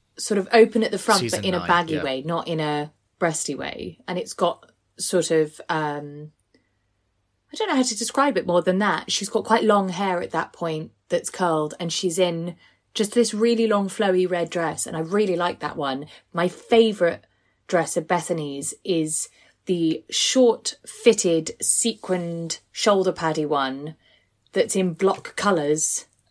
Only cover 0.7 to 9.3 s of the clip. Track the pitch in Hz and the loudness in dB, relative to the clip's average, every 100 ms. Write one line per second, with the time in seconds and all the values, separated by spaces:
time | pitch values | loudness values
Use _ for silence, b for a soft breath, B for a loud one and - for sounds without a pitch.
0.7 | 226 214 196 - 202 117 - - 175 175 | 4 0 -2 2 2 2 -2 0 -2 2
1.7 | 175 165 156 135 131 151 170 - 160 151 | 2 2 -4 -4 -4 -4 -6 -4 -4 -2
2.7 | 147 151 _ _ _ 170 156 - 135 - | -2 -6 _ _ _ -2 -2 -6 -6 -8
3.7 | - 180 - - 180 - - 175 - - | -10 -12 -12 -8 -6 -8 -2 -2 -2 -12
4.7 | _ _ - - 185 156 160 156 - - | _ _ -8 0 0 2 2 0 -4 -4
5.7 | 160 151 143 147 147 151 _ _ _ _ | -2 -2 -6 -10 -14 -16 _ _ _ _
6.7 | _ _ _ _ _ _ _ _ - 415 | _ _ _ _ _ _ _ _ -6 0
7.7 | 277 247 214 226 - 285 185 180 175 165 | 0 0 -2 -2 0 2 0 0 2 2
8.7 | 185 208 156 - - 196 | 2 0 -2 -2 -6 -2